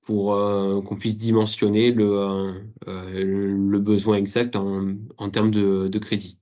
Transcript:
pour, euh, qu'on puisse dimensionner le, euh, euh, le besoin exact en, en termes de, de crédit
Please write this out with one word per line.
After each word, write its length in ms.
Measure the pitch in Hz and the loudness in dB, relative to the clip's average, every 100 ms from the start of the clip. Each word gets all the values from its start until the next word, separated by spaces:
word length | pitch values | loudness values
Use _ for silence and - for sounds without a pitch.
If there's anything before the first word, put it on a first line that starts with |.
pour, 320 | - 107 101 | -2 -2 0
euh, 460 | 101 101 101 98 98 | 0 0 0 0 -2
qu'on 140 | 98 104 | -4 -6
puisse 200 | 113 110 | -4 -2
dimensionner 720 | 113 113 107 - 107 104 120 | 2 2 2 0 2 4 2
le, 280 | 120 104 101 | 4 2 2
euh, 340 | 101 98 98 95 110 110 - | 0 -2 -4 -8 -14 -16 -14
euh, 680 | 95 92 95 95 98 98 98 | -12 -8 -4 -2 0 0 0
le 220 | 98 101 | 2 2
besoin 380 | 101 104 104 104 | 2 2 4 2
exact 400 | 98 120 123 107 | 2 0 0 -2
en, 380 | 98 98 98 98 113 - | -2 -2 -4 -6 -10 -8
en 120 | 101 | -4
termes 200 | 107 107 | 2 2
de, 380 | 107 101 95 95 | 4 2 2 0
de 100 | 104 | -2
crédit 400 | 104 104 - - | -2 -6 -6 -16